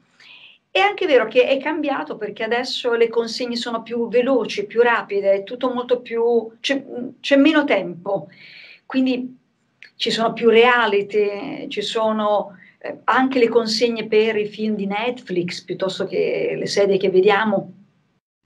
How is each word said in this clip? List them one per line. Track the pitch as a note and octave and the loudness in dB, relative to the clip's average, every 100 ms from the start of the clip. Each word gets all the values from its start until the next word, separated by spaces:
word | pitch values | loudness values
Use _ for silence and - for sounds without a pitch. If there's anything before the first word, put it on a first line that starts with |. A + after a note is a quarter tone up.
| _ _ - - - _ _ | _ _ -20 -20 -20 _ _
È | F#4 | 0
anche | G4+ G4+ F4 | 0 0 2
vero | B3 A3 | 4 4
che | - - | 2 2
è | C4+ | 2
cambiato | D4 D#4+ C#4+ C4+ D4 A3 | -2 -4 -4 -4 -6 -8
perché | G#3 G#3+ | -8 -6
adesso | A3 A#3+ B3+ - B3 | -4 -2 -4 -4 -2
le | A#3 A3+ | 2 2
consegne | A#3 A#3 - A#3+ A#3+ | 0 -4 -4 -6 -6
sono | B3 A3+ | -6 -8
più | - A#3 A3 | -6 -6 0
veloci, | A#3+ A#3+ C4 F#3+ G#3 G3+ | 2 2 2 0 -6 -4
più | A3 | 2
rapide, | A#3+ A3+ - G3+ G3 | 2 2 -2 -2 2
è | G3 | 0
tutto | G3 B3 B3+ | -2 -4 -4
molto | A#3+ B3 A#3+ | -2 -2 -2
più, | - A#3 A#3 A#3 A3 - | -2 -2 2 2 0 -8
c'è, | - C#4 - A#3+ A#3+ - | -4 -4 -6 -10 -10 -6
c'è | - C#4 | 2 6
meno | D4+ D#4 | 6 4
tempo. | C#4 G3+ F3 E3+ G3+ G3 - - - - - - | 2 0 -2 -8 -6 -6 -6 -20 -20 -20 -20 -20
Quindi | - C4+ C4 B3 B3+ - _ _ _ _ - | -6 -2 0 -2 -6 -14 _ _ _ _ -18
ci | - - | -8 -4
sono | A3 A3+ | 0 -2
più | G#3+ A3+ | 2 6
reality, | A3 A#3+ A#3+ A3 G3+ G3 G#3+ G3+ G3+ - - - | 8 6 6 4 0 0 0 0 -2 -10 -10 -10
ci | G#3 | -8
sono, | G3 A3+ A3 G#3+ G#3 G3+ G3+ - - _ | -4 -2 0 0 0 0 -2 -12 -20 _
eh, | - - | -12 -10
anche | - A#3+ C4 C4+ | -4 0 0 2
le | A3+ | 2
consegne | A#3 A3 - A#3+ A3+ G#3+ | 2 0 -2 -2 -2 0
per | G#3+ A3+ G#3 | 2 2 0
i | G#3 | -4
film | G#3+ A3 | -4 -4
di | G#3 G3 | -4 -4
Netflix, | G#3 A#3+ B3 - F3+ F3+ - | -4 -6 -8 -6 -4 -4 -8
piuttosto | - E3+ F#3+ - E3 | -10 -6 -6 -4 -6
che | E3+ - - E3 D#3+ | -2 -2 -2 -4 -4
le | - | -4
serie | G#3 G3 F#3+ | 0 2 2
che | F#3+ | 2
vediamo, | F#3 G3 G3+ A3 F#3+ - - _ _ _ _ _ _ | 4 4 4 0 -2 -4 -16 _ _ _ _ _ _